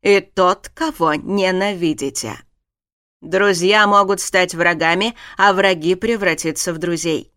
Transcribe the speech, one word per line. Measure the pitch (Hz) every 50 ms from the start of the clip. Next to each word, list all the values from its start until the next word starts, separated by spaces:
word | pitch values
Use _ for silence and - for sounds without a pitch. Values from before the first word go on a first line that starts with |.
и | _ 196 202 196
тот, | 190 _ _ 190 190 180 185 - - -
кого | _ - 330 320 - - 170 160 151
ненавидите. | 151 - - 196 202 190 190 185 185 196 208 202 175 175 160 151 - 135 139 - - - 110 101 - - _ _ _ _ _ _ _ _ _ _ _ _ _ _ _
Друзья | - 160 170 190 202 202 190 170 175 190 208 214 208
могут | 202 202 202 202 190 202 190
стать | - - - 185 180 175 175
врагами, | 165 175 175 175 156 165 165 170 185 202 233 233 - - - -
а | - 196 202 190
враги | 185 196 196 185 165 151 170 180
превратиться | 180 - 226 233 214 202 180 160 151 - 160 156 - - 185
в | 165
друзей. | 160 165 175 170 160 165 170 156 139 - _ _